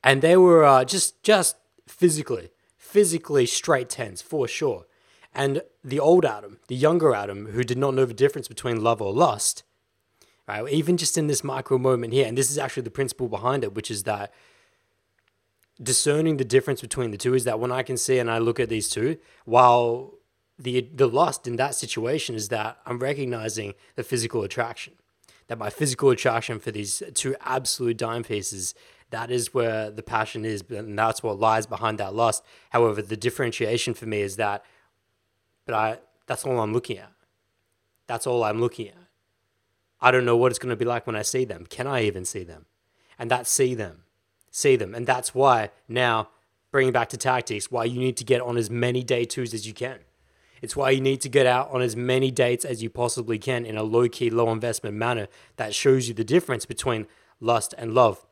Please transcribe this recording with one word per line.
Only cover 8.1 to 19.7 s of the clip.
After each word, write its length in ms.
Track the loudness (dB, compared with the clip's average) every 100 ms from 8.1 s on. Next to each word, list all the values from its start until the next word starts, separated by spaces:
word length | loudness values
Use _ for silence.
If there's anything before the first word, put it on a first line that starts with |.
difference 340 | 4 2 2 -12
between 360 | -8 -4 0
love 180 | 2 0
or 120 | -2
lust, 500 | 2 2 2 -4 -4 _ _ _ _ _ _ _ _ -10
right? 200 | -8 -2
Even 280 | 0 2 0
just 200 | 0 0
in 100 | 0
this 160 | -2
micro 340 | -2 -6 0 2
moment 360 | 2 0 0
here, 140 | 0 2
and 100 | 0
this 140 | -2
is 60 | -2
actually 260 | -4 -6
the 80 | -8
principle 380 | -6 -6 -4 -6
behind 340 | -2 -2 0
it, 100 | -2
which 160 | -6 -6
is 140 | -6
that 280 | -4 -4 -6 _ _ _ _ _ _ _ _ _ _ _ _ _ _ _
discerning 560 | -2 0 2 2 0 0
the 80 | 4
difference 360 | 2 2 -6
between 300 | -6 -6 -6
the 60 | -4
two 160 | 0
is 120 | 0 0
that 140 | -2
when 120 | -2
I 100 | -4
can 160 | -4 -4
see 220 | 0 0
and 100 | 2
I 80 | 0
look 220 | 0 0
at 100 | -2
these 200 | -2 -4
two, 280 | -2 -2 -2 _ _ 2
while 680 | 6 8